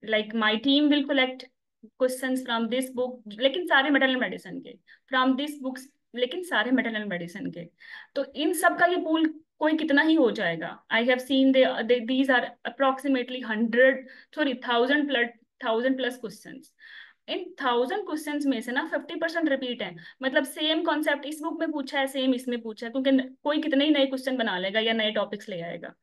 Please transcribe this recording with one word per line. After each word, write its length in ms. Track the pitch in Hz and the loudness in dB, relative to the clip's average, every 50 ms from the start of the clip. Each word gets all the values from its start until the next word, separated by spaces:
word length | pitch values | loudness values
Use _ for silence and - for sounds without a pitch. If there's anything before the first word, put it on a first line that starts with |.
| - | -6
Like, 240 | 214 220 214 214 214 220 | -2 -2 -2 -2 -2 -4
my 220 | 226 214 214 220 220 | 0 0 2 0 2
team 220 | 220 277 277 285 302 | 2 4 4 4 6
will 220 | 294 285 294 277 | 4 4 2 2
collect 400 | 294 302 269 262 254 254 262 - - _ _ _ _ _ _ - 220 _ _ 262 | 0 2 2 2 0 -2 -8 -14 -20 _ _ _ _ _ _ -20 -20 _ _ 0
questions 340 | 254 254 262 - 262 254 | 0 0 -2 -2 -2 -2
from 240 | 262 254 247 233 226 233 | -2 -2 -2 -2 -2 -2
this 220 | 220 233 254 262 262 - 240 | 0 0 -2 -2 -4 -4 -4
book, 420 | 247 247 - - - 208 202 208 | -4 -4 -6 -12 -16 -16 -10 0
लेकिन 260 | 247 269 277 370 349 | 0 0 0 0 -2
सारे 240 | 320 339 277 269 302 | 4 4 4 4 6
मैटरनल 260 | 294 269 269 262 262 | 4 4 4 4 2
मेडिसिन 440 | 254 240 190 185 180 - 190 - - | 2 0 -2 -4 -8 -12 -12 -14 -12
के, 160 | - - - - _ _ - _ _ _ 269 | -14 -14 -20 -20 _ _ -20 _ _ _ 0
from 180 | 262 254 262 262 | 2 4 4 2
this 160 | 254 285 302 | 2 0 -4
books, 320 | 294 285 262 262 262 - - - _ _ _ _ - | -6 -8 -8 -8 -8 -8 -14 -20 _ _ _ _ -4
लेकिन 280 | 233 247 247 - 359 359 | -4 -4 -2 -2 -6 -6
सारे 280 | 339 294 320 320 247 | -2 -2 0 0 2
मैटरनल 340 | 262 254 - 240 220 214 214 | 2 2 0 0 -4 -4 -6
मेडिसिन 460 | 208 180 175 170 170 - 202 - 180 | -6 -6 -6 -8 -8 -10 -10 -10 -10
के। 140 | 160 175 170 165 _ _ - - - - - _ _ | -10 -10 -14 -16 _ _ -20 -20 -20 -20 -20 _ _
तो 180 | - 269 262 - | -6 -6 -6 -4
इन 200 | 233 294 359 370 | -2 -2 -2 0
सब 260 | 311 370 349 320 - | 2 2 2 2 4
का 80 | 349 | 2
ये 100 | 349 359 | 4 4
पूल 440 | - 277 320 320 320 320 311 - - _ _ _ _ | 2 0 0 2 2 2 0 0 -4 _ _ _ _
कोई 180 | 302 311 320 | 0 2 2
कितना 260 | 311 311 - 277 285 311 | 2 0 2 4 4 6
ही 120 | 311 320 | 6 6
हो 160 | 320 277 226 | 6 4 4
जाएगा। 540 | 196 226 202 170 170 165 170 170 - - _ _ - | 2 0 -2 -2 -2 -4 -6 -10 -12 -14 _ _ 0
I 100 | 220 240 | 0 4
have 160 | 247 254 247 | 2 2 2
seen 320 | 254 - 285 269 269 269 262 | 2 0 2 4 6 6 6
they, 300 | 262 254 254 254 - 226 | 6 6 4 4 -2 0
they, 180 | 220 240 247 | 2 2 0
these 280 | 226 226 262 262 277 262 | 2 -2 0 0 2 4
are 160 | 262 247 247 | 4 2 2
approximately 1040 | - - _ _ - 240 - 277 269 262 269 - 285 269 254 247 254 254 254 247 220 | -2 -10 _ _ -12 -2 2 2 2 2 0 0 0 0 0 0 -4 -8 -10 -6 -6
hundred, 460 | 220 214 233 233 220 240 254 262 262 262 - - - - - _ - - | -2 -2 -2 0 4 6 6 6 6 2 -4 -14 -20 -20 -20 _ -4 -2
sorry, 160 | 302 285 247 | -2 -2 -2
thousand 480 | 233 - 247 240 233 240 254 285 302 285 | -4 -2 0 2 2 4 4 4 2 2
plus, 240 | 277 269 233 233 233 - _ _ _ _ _ - | 2 2 0 0 0 -4 _ _ _ _ _ -2
thousand 320 | 240 226 226 240 262 269 | 0 0 2 2 0 0
plus 180 | 262 254 240 247 | 0 -2 -4 -4
questions। 520 | - - 208 175 - - - - - - - _ _ - - - - - - _ _ _ - | -6 -12 -12 -14 -14 -18 -18 -18 -20 -20 -20 _ _ -20 -20 -20 -20 -20 -20 _ _ _ -8
इन 260 | 311 381 370 349 - - 277 | -8 -8 -8 -10 -12 -4 -2
thousand 440 | 262 240 240 247 - 370 415 392 | 0 2 2 0 0 -2 -6 -6
questions 400 | 349 311 302 302 302 294 294 285 | -4 -6 -6 -6 -4 -6 -2 0
में 140 | 277 262 226 | 0 -2 -2
से 120 | 220 - 240 | -2 -4 -4
ना 140 | 269 302 | -4 -4
fifty 300 | 320 339 294 - - 330 | -2 -4 -6 -6 -6 -8
percent 320 | 320 320 330 320 339 330 302 | -4 -4 -2 -2 0 0 0
repeat 340 | 269 269 269 247 247 240 220 | 0 0 -2 -6 -6 -6 -8
है, 140 | 185 170 165 - - - _ 262 | -10 -10 -14 -18 -20 -16 _ -6
मतलब 220 | 262 262 311 277 | 0 0 0 -2
same 380 | - - 330 311 311 320 320 359 | -2 -6 -4 -2 0 0 0 0
concept 440 | - 311 294 302 320 294 277 277 | 0 0 0 0 0 0 -2 -2
इस 140 | 269 311 294 294 | -10 -10 -6 -6
book 180 | 330 311 330 | -8 -4 -4
में 120 | 330 320 302 | -4 -4 -4
पूछा 280 | 294 269 269 - 285 | -6 -8 -4 -2 -2
है, 60 | 269 | -2
same 280 | 269 269 277 262 262 262 | -2 -2 -2 0 0 0
इसमें 260 | 247 254 254 240 240 | 0 -2 -6 -6 -6
पूछा 260 | 233 226 214 - - | -6 -10 -10 -10 -10
है, 60 | 233 226 | -6 -4
क्योंकि 180 | 269 262 277 | -2 2 4
न-, 240 | 269 262 254 - - _ _ | 4 4 2 0 -10 _ _
कोई 200 | - 302 311 302 | -2 0 0 0
कितने 220 | 302 - 269 277 | 2 2 2 4
ही 60 | 311 | 4
नए 160 | 302 285 269 | 4 2 2
question 300 | 269 269 262 262 277 254 | 2 0 -4 -4 -4 -2
बना 220 | 247 226 220 190 180 | 0 -2 -2 -2 -2
लेगा 220 | 185 196 196 220 | -4 -2 0 0
या 120 | 220 226 226 | 0 2 0
नए 180 | 226 220 214 | 0 0 0
topics 380 | 214 220 202 202 - 208 208 - | 0 0 -2 -2 -4 -12 -10 -10
ले 120 | 202 170 | -10 -10
आएगा। 340 | 170 170 175 175 - - - _ | -8 -10 -10 -10 -12 -14 -18 _